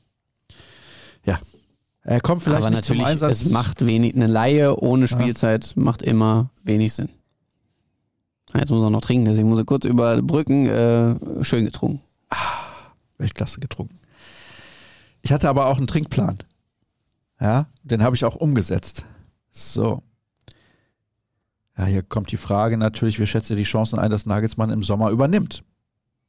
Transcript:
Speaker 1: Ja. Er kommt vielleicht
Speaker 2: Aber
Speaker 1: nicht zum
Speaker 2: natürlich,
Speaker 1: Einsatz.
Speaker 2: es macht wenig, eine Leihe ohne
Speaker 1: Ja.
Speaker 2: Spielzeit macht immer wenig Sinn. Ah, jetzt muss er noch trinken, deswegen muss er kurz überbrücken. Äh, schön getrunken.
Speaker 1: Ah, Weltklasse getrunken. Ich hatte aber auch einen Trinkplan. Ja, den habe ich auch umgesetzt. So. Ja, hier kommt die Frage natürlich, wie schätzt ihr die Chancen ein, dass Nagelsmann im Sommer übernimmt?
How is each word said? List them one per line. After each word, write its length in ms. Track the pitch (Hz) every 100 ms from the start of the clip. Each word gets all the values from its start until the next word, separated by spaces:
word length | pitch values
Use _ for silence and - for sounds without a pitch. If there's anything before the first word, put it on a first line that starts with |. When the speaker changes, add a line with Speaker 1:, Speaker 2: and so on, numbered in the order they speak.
| _ _ _ _ _ - - - - - - _ -
Speaker 1:
Ja. 120 | 90 - - _ _ _ _
Er 180 | - 120
kommt 220 | - 175
vielleicht 180 | 151 151 110
Speaker 2:
Aber 40 |
Speaker 1:
nicht 160 | 113 -
zum 100 | 117
Speaker 2:
natürlich, 160 | 127
Speaker 1:
Einsatz. 300 | 156 151 113
Speaker 2:
es 100 | 139
macht 340 | 117 117 - 117
wenig, 300 | 113 117 123
eine 120 | 113
Leihe 520 | 110 123 147 143 -
ohne 220 | 123 131
Speaker 1:
Ja. 40 | 123
Speaker 2:
Spielzeit 640 | 123 120 113 113 110 - -
macht 260 | 135 110
immer 480 | - 113 110 110 127 _
wenig 300 | - 107 107
Sinn. 160 | - - - _ _ _ _ _ _ _ _ _ _ _ _ _
Ah, 60 | 131
jetzt 120 | 143
muss 120 | 117
er 60 | 110
noch 120 | 104
trinken, 240 | - 123 110
deswegen 240 | 107 110
muss 100 | 113
er 60 | 113
kurz 180 | 139
überbrücken. 840 | - 123 117 117 131 147 147 139 127
Äh, 760 | 110 117 117 117 117 - -
schön 220 | - 120 107
getrunken. 340 | - - 139 _ _ _
Speaker 1:
Ah, 60 | - - - - - - _ _ _
Weltklasse 420 | 101 - 104 -
getrunken. 400 | 135 - - - _ _ - - - - - - - - _ _
Ich 120 | -
hatte 160 | 139 156
aber 180 | 135 135
auch 100 | 135
einen 100 | 131
Trinkplan. 500 | 156 147 - 175 101 - _ _ _ _ _ _ _ _ _
Ja, 260 | 104 123 151 _
den 200 | - 113
habe 120 | 117 123
ich 80 |
auch 120 | 117 -
umgesetzt. 720 | 151 131 87 87 - - - - _ _ _
So. 500 | - - - 110 127 _ _ _ _ - _ _ _ _ _ _ _ _ _ _ _ _ -
Ja, 80 | 95
hier 160 | 98
kommt 300 | 90 113 98
die 60 | 98
Frage 400 | - 101 113 113
natürlich, 420 | 110 110 113 107
wie 80 | 104
schätzt 220 | 110 -
ihr 80 | 104
die 60 |
Chancen 360 | 104 113 110 113
ein, 120 | 107
dass 140 | 107 110
Nagelsmann 440 | 104 110 - 110
im 140 | 110
Sommer 260 | 98 104 110
übernimmt? 540 | 113 139 202 196 - _ _ _ _ _ _